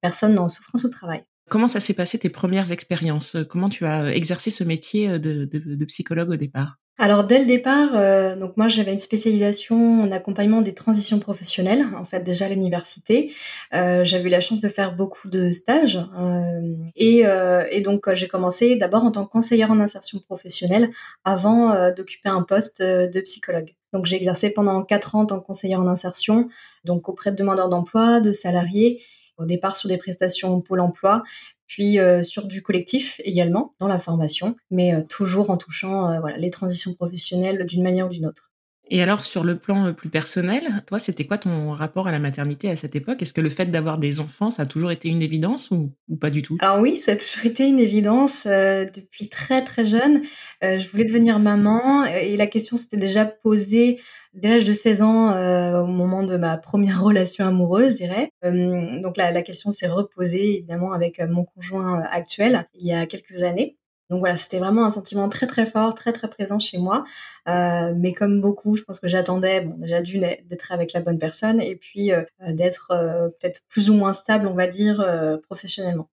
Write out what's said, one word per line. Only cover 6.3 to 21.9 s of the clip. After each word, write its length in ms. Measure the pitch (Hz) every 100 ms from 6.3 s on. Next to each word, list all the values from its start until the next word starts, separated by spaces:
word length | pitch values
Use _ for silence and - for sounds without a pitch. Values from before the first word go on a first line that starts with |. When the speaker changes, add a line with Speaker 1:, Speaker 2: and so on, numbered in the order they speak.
Speaker 2:
au 60 | 160
départ ? 400 | 143 135 143 - _ -
Speaker 1:
Alors, 220 | 208 208
dès 140 | 202 247
le 80 | 262
départ, 500 | 247 254 277 294 233
euh, 400 | 196 196 190 190
donc 220 | 190 202
moi, 100 | 220
j'avais 240 | 220 190
une 60 | 196
spécialisation 1040 | - 214 220 208 202 202 - 226 233 226
en 100 | 208
accompagnement 480 | 190 185 196 208 220
des 140 | 208
transitions 440 | 190 - 214 202 208
professionnelles, 680 | - - 175 - 185 240 262 196
en 80 |
fait, 160 | 180 185
déjà 240 | 180 175
à 60 | 196
l'université. 840 | 196 185 175 - - - 233 302 - - - -
Euh, 320 | 170 180 180
j'avais 200 | 175 180
eu 60 | 180
la 120 | 180
chance 180 | 180 220
de 80 | 208
faire 260 | 202 196
beaucoup 360 | 175 190 - 196
de 200 | 185 180
stages, 480 | 175 - 277 294 185 180 185
euh, 560 | 180 175 175 170 170 165 165 -
et, 280 | 226 233
euh, 400 | 220 190 185 180 165
et 100 | 202
donc, 260 | 196 202 202
euh, 80 |
j'ai 140 | 180 180
commencé 480 | 190 180 175 240 247
d'abord 280 | 185 208
en 80 | 233
tant 120 | 214
que 80 | 202
conseillère 380 | 226 226 233 220
en 100 | 220
insertion 380 | 208 202 - 202
professionnelle 720 | _ 185 185 - 175 202 233 233 - -
avant, 480 | 185 190 196 226 233
euh, 180 | 202 180